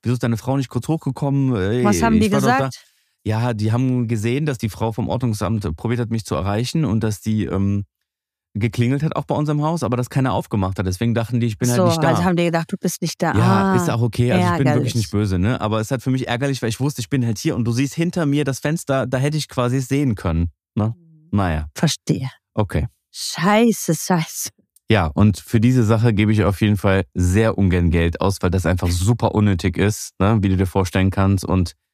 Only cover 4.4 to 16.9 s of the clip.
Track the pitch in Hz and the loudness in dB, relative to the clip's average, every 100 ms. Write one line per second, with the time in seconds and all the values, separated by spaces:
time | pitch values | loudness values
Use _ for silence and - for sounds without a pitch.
4.4 | 151 127 110 - 113 113 107 117 123 104 | -2 -2 -6 -4 -4 -4 -4 -2 -2 -2
5.4 | 92 107 92 80 113 120 113 113 - 73 | -2 -2 -4 -4 -4 -2 -2 -4 -4 -4
6.4 | 95 104 127 165 135 110 110 104 - 107 | -2 -2 -2 -2 0 0 0 -4 -2 -2
7.4 | 85 95 98 101 101 _ _ _ _ _ | 0 0 0 0 -4 _ _ _ _ _
8.4 | _ 104 117 - 120 139 151 - - - | _ -4 -4 0 0 0 -2 -4 -2 -2
9.4 | 151 147 151 165 117 120 123 135 131 98 | 0 0 0 -2 -2 -2 -2 0 0 -2
10.4 | - 110 92 95 92 92 117 117 110 120 | -2 -2 -2 -2 -4 0 0 0 0 0
11.4 | 117 104 123 123 180 165 156 - 180 175 | -2 -2 0 2 4 4 2 2 2 2
12.4 | 170 165 165 196 185 - 170 - 170 - | 2 0 -4 -4 -4 -4 -6 -2 0 2
13.4 | - 190 190 185 175 113 120 - 123 - | 4 4 2 2 0 0 -2 0 2 2
14.4 | 180 175 139 147 127 117 104 101 104 92 | 2 2 2 2 0 -2 -2 0 0 0
15.4 | 101 127 107 110 110 131 131 131 120 117 | 0 0 0 -2 -2 -4 -2 -2 -2 -2
16.4 | 139 135 135 113 143 | -2 -2 -4 -2 -4